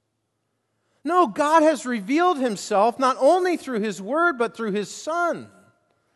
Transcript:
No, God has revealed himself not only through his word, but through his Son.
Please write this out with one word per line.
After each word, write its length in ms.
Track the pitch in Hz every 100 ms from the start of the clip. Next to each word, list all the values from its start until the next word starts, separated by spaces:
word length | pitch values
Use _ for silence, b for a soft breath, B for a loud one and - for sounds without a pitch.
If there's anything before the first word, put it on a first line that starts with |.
| _ _ _ _ _ _ _ _ _ _
No, 220 | 277 349 330
God 360 | 196 294 320
has 220 | 311 302
revealed 540 | 247 240 185 285 359 320
himself 600 | 254 196 - 202 220 233
not 180 | 262 233
only 380 | 262 359 370 339
through 220 | - 240
his 200 | 214 175
word, 380 | 196 285 339 262
but 180 | 226 -
through 160 | 226
his 180 | 202 202
Son. 600 | - - 339 349 233 107 - _ _ _ _ _